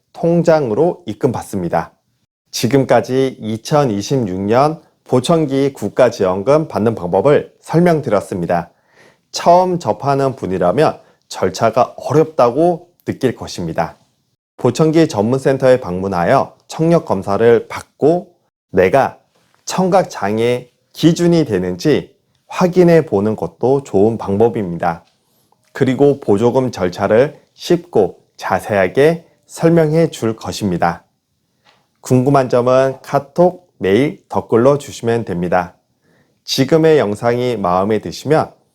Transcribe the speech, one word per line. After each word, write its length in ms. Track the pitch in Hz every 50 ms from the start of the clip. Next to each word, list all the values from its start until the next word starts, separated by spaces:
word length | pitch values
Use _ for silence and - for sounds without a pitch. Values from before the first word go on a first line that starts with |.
| _ _
통장으로 880 | _ - - 170 170 175 156 170 160 156 143 117 104 123 160 180 - - _
입금받습니다. 880 | - 104 - - 131 110 - - - - 98 87 85 - 82 80 - _ _ _ _ _ _ _ _ _ _ _ _
지금까지 840 | - - - 113 135 139 131 - 135 120 113 - 127 131 135 131 113 -
이천이십육 1000 | 113 107 110 110 - - 156 147 143 123 104 101 98 - 143 135 117 90 90 95
년 420 | 98 101 113 123 143 151 160 - _ _ _ _
보청기 720 | _ - - - 127 - 170 160 156 135 135 135 139 139
국가지원금 960 | 139 - 110 101 - - 131 120 - - 101 92 92 98 95 131 143 156 160 143
받는 260 | - 98 104 117 110
방법을 640 | - 85 87 87 95 - 143 147 - - - _ _
설명드렸습니다. 1120 | _ - - 160 175 180 165 151 - 117 104 196 180 - 110 92 85 85 90 85 82 - _ _ _ _ _ _ _ _ _ _ _ _
처음 480 | - - - 175 170 180 185 185 180 170
접하는 560 | - 107 104 - - 139 139 135 139 135 123
분이라면 640 | - 104 90 92 90 87 90 92 135 156 127 - - _ _ _ _ _
절차가 680 | _ - - 98 95 90 - 117 113 - 127 120 - -
어렵다고 920 | - - - 123 151 156 156 - - 127 120 117 143 165 175 175 - - _ _ _ _
느낄 300 | - 92 - - 120 110
것입니다. 640 | - - - - - 90 82 80 85 82 80 - _ _ _ _ _ _ _ _ _ _ _ _ -
보청기 480 | - 123 120 - 160 160 151 165 160 -
전문센터에 720 | - 107 101 117 127 135 - 151 135 135 135 127 127 123
방문하여 800 | - 87 90 92 95 98 95 87 85 95 131 135 - - - _ _ _
청력 380 | - - 160 165 175 160 -
검사를 600 | - 107 98 90 101 98 98 113 120 117 110 -
받고 680 | - - - - _ _ _ 127 147 170 180 180 - _ _ _ _ _ _ _ _
내가 480 | - 92 92 95 127 135 123 90 - _ _ _ _ _ _ _ _ _ _
청각 460 | - - - 185 180 185 190 180 -
장애 580 | - - 98 101 107 110 113 120 123 123 143 - _ _ _ _
기준이 540 | _ - - 160 165 170 175 170 170 165 147
되는지 680 | 110 104 90 92 90 90 87 - 156 135 92 82 - _ _ _ _ _ _ _
확인해 600 | _ - - 185 180 175 180 175 175 170 160 147
보는 300 | - 107 98 101 110 110
것도 480 | - 98 80 - _ - 123 139 139 139
좋은 340 | - - 95 101 113 113 107
방법입니다. 840 | - - 98 101 113 120 110 117 101 87 87 82 85 85 82 85 - _ _ _ _ _ _ _ _ _ _ _ _ _
그리고 480 | _ - 135 127 127 120 143 143 135 139
보조금 500 | - - 104 98 117 120 117 131 131 123
절차를 720 | - - 92 90 87 - 101 98 104 117 139 151 - - _ _ _
쉽고 720 | _ - - - 170 - - - 120 98 85 - _ _ _ _
자세하게 920 | - - - 98 90 - - 107 98 95 90 85 127 143 156 170 170 - _ _ _ _
설명해 640 | _ - - - 165 170 165 160 151 156 165 165 151
줄 260 | - - 123 110 113
것입니다. 680 | - - - 87 - 110 98 87 82 85 85 85 - _ _ _ _ _ _ _ _ _ _ _ _ _ _ _ _ _ _ _ _
궁금한 480 | _ - 127 127 127 143 139 139 131 117
점은 480 | 127 123 120 127 127 131 135 135 131 -
카톡, 720 | - - - 143 139 - _ - 175 180 175 - _ _ _ _
메일, 500 | 95 92 98 117 139 156 190 - _ _
댓글로 480 | - 98 - - 98 92 120 135 147
주시면 480 | 139 - - 104 - - 117 117 117 107
됩니다. 520 | - 90 87 90 87 90 90 87 87 - _ _ _ _ _ _ _ _ _ _ _ _ _ _
지금의 540 | - - - 131 123 165 160 160 160 156 143
영상이 580 | 107 104 104 104 123 117 120 123 123 127 120
마음에 420 | 104 98 90 90 92 95 104 110 104
드시면 520 | - 87 - - - 127 151 151 - - - _ _ _